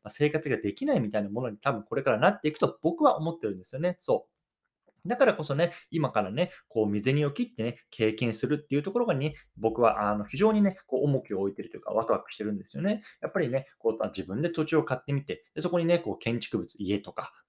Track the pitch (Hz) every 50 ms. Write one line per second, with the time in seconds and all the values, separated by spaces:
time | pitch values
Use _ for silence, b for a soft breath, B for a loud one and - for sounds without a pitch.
0 | - 104 - - 147 147 151 147 - 143 120 - - 101 - - 269 302 269 190
1 | 113 101 110 107 101 98 104 120 127 117 104 - - 139 123 104 - - 117 135
2 | 131 135 113 110 156 156 156 - - 151 151 - 156 135 - - - 170 170 -
3 | 302 262 - - 156 165 165 - - 104 98 92 92 - - 131 131 135 - -
4 | - - 117 - - _ _ _ _ _ _ _ _ _ _ _ _ _ _ _
5 | - 175 233 - 277 226 - - 151 - 135 147 175 B B B B _ - 160
6 | 147 123 - 110 98 92 107 147 185 185 B B B _ - 113 107 104 104 104
7 | 107 131 139 147 147 143 143 - 240 - - - 110 120 117 b b _ - -
8 | 110 107 110 - 123 117 113 - - 120 151 147 - - 139 143 147 196 202 240
9 | 240 226 156 131 143 156 B B B _ _ - 107 113 110 123 120 110 104 107
10 | 104 104 104 104 104 - - 139 208 220 220 214 202 190 190 - - - 247 -
11 | 143 147 135 131 - - 101 95 98 98 - - - - - - - - 104 110
12 | 110 - 107 95 - - - - 104 110 107 95 95 - - 139 165 202 208 208
13 | B B B B 160 156 - 190 156 120 131 135 b b b _ - 113 110 113
14 | 107 101 - 98 92 90 98 123 160 170 170 160 151 - 160 151 - - 131 -
15 | - 143 143 139 143 - 90 - _ _ _ 156 165 170 180 175 165 170 175 170
16 | - 107 95 - - 113 117 117 - - - 98 - - - - 98 90 104 101
17 | - 90 - - 92 b b b b